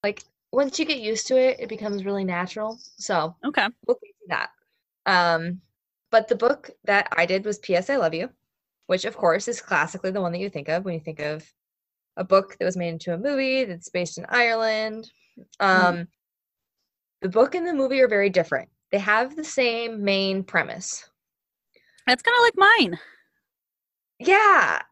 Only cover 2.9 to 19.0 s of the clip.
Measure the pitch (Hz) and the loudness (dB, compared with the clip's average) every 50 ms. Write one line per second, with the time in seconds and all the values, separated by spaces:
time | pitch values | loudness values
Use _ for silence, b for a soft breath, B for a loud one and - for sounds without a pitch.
2.9 | _ - - - 196 170 156 170 175 _ - 285 294 269 202 214 - _ _ - | _ -14 -6 -2 -2 -2 -2 -4 -8 _ -10 -2 0 0 0 0 -4 _ _ -4
3.9 | 240 - - 415 _ _ 427 262 160 - - - _ _ _ _ _ _ _ _ | -4 -4 -6 -20 _ _ -10 -6 -4 -4 -4 -6 _ _ _ _ _ _ _ _
4.9 | _ _ _ - 190 180 175 175 170 165 165 175 180 185 _ _ _ _ _ _ | _ _ _ 2 2 4 4 4 2 0 -2 -6 -8 -10 _ _ _ _ _ _
5.9 | _ _ _ _ - 226 220 - 240 - 226 247 285 - - - - _ _ - | _ _ _ _ 2 2 4 2 -2 0 2 0 0 -2 -8 -20 -20 _ _ 0
6.9 | 196 202 - - - - 175 175 185 196 196 214 202 - - - 185 175 185 - | 0 0 0 0 0 0 0 0 0 -2 -2 -4 -8 -8 -2 0 0 0 0 0
7.9 | 277 269 190 160 160 165 190 254 _ _ _ _ _ _ _ _ _ _ _ - | -2 0 0 0 -2 -4 -8 -8 _ _ _ _ _ _ _ _ _ _ _ -2
8.9 | 185 185 202 196 - - - 170 165 202 - - 190 - - - 190 151 156 170 | -2 -2 -2 -6 -6 0 2 2 2 2 -2 -6 -8 -8 -4 -2 0 0 0 -2
9.9 | - 185 - 185 190 202 185 175 170 175 196 202 - 147 143 - 156 180 196 190 | -6 -6 -6 -4 -4 -2 -4 -4 -4 -4 -8 -8 -8 -10 -6 -4 -4 -4 -4 -6
10.9 | 170 160 156 160 156 151 147 151 151 160 - _ _ _ _ _ _ _ _ _ | -8 -8 -10 -12 -10 -8 -6 -6 -6 -8 -12 _ _ _ _ _ _ _ _ _
11.9 | _ _ _ _ _ - 185 - 190 196 196 - - _ 190 185 180 185 175 170 | _ _ _ _ _ -10 0 4 4 4 4 2 -8 _ -4 -4 -2 -2 -4 -6
12.9 | 165 165 - 180 170 170 220 285 285 269 269 262 262 269 262 208 175 170 - - | -6 -6 -6 -6 -4 -2 -2 -2 0 0 0 0 0 0 -2 -2 -6 -12 -14 -6
13.9 | - 180 175 165 - - - - - 247 240 233 226 226 226 220 220 214 220 220 | -4 -4 -4 -4 -8 -14 -8 -2 2 2 2 2 2 0 0 -2 -2 -2 -4 -6
14.9 | 214 220 226 - _ _ _ _ _ - - _ - _ 202 196 185 185 180 180 | -8 -10 -16 -18 _ _ _ _ _ -20 -20 _ -6 _ 2 4 4 6 4 2
15.9 | 175 175 170 - _ _ _ _ _ _ _ _ _ _ _ _ _ _ _ _ | 2 -2 -8 -12 _ _ _ _ _ _ _ _ _ _ _ _ _ _ _ _
16.9 | _ _ _ _ _ _ - 190 180 220 254 269 - 359 339 349 330 277 269 254 | _ _ _ _ _ _ -6 0 4 4 4 4 2 -4 -2 -2 0 0 0 0
17.9 | 269 269 262 233 214 202 196 202 185 180 165 - 147 127 - _ _ _ _ _ | 4 4 4 4 4 2 2 2 2 0 0 0 -2 -4 -4 _ _ _ _ _
18.9 | - 202 | -4 -2